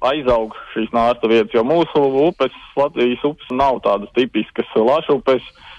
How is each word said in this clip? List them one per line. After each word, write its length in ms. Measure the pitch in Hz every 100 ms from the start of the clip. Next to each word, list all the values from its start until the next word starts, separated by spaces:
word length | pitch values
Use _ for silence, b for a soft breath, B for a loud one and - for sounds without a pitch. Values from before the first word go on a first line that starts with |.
aizaug 560 | 123 151 127 120 110 - -
šīs 220 | 117 110
nārsta 380 | 117 117 120 110
vietas, 240 | 113 107
jo 80 | 117
mūsu 400 | 120 170 160 151 139 135
upes, 360 | 160 - 131 - -
Latvijas 500 | - 147 - 123 123
upes 300 | 147 143 -
nav 260 | 127 139 117
tādas 300 | 110 101 104
tipiskas 560 | - 127 110 101 - -
lašupes. 680 | - 113 151 160 139 - 127 - B B